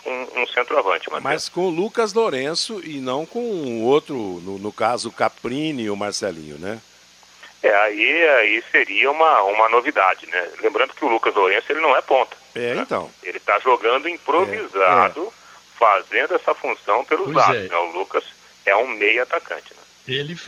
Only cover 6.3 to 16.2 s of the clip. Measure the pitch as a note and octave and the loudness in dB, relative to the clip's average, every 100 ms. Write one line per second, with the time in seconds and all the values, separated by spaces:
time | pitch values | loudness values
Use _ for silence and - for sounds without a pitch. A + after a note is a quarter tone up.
6.3 | D#2+ D2+ D2 F#2 A2 - _ _ _ _ | -6 -12 -12 -10 -10 -14 _ _ _ _
7.3 | - - - - G2+ G#2+ G#2+ A#2+ D#3 D#3+ | -20 -20 -2 2 4 2 2 0 4 4
8.3 | C3 G#2+ A2 - D#3 A2 G2+ B2+ D#3 D#3+ | 6 4 0 0 0 2 0 0 4 6
9.3 | B2+ G2 G#2+ A2 A#2+ A#2 G2+ F#2 F2+ - | 6 4 4 4 4 2 2 2 2 -2
10.3 | F2 E2+ - A2 G#2 C3+ - C#3 A2+ A2 | -4 -4 -2 -2 0 -2 -2 0 0 0
11.3 | G2+ F#2+ G2+ - D#3 D#3+ C3+ - C3+ A2+ | 2 2 2 -2 -2 2 2 2 0 0
12.3 | - - - A#2+ D3 - G#2+ E2 - F#2 | -6 -14 -8 -4 -4 -4 -6 -6 -14 -14
13.3 | - - G#2 C3 B2 A2 C3 E3 E3+ - | -8 -2 0 2 2 2 0 -2 -8 -2
14.3 | D#3 G3 A3 E3 G2 F#2+ F2+ F#2+ C#3 G3+ | 0 0 -4 -6 2 4 6 4 0 -10
15.3 | - - - _ - A2+ G2 - G#2 | -12 -20 -20 _ 2 4 4 0 -2